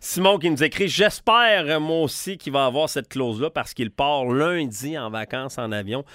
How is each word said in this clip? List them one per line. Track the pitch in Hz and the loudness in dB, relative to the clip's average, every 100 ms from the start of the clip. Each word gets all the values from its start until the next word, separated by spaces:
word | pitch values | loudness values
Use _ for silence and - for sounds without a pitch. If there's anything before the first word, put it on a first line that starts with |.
Simon | - 175 185 202 | -6 2 4 4
qui | 165 | 2
nous | 156 | 2
écrit, « | 151 - 196 | 0 0 -2
J'espère, | 147 208 - - 226 233 202 147 | 2 2 2 2 4 6 4 2
euh, | 156 | 0
moi | 156 165 | 0 0
aussi, | 151 - - 190 | 0 -2 -8 -8
qu'il | - | -2
va | 139 135 | 2 2
avoir | 127 156 | 2 0
cette | 147 117 | -2 -6
clause-là | 131 127 107 147 | -4 -2 -2 -4
parce | 147 127 | -4 -6
qu'il | - 113 | -6 -6
part | - 143 147 127 | -2 0 0 0
lundi | 127 160 175 139 104 135 156 | 2 2 0 -4 -6 -8 -6
en | 113 | -6
vacances | 110 110 127 131 - | -8 -8 -8 -8 -6
en | 117 | -4
avion. » | 107 98 123 143 | -4 -4 -6 -8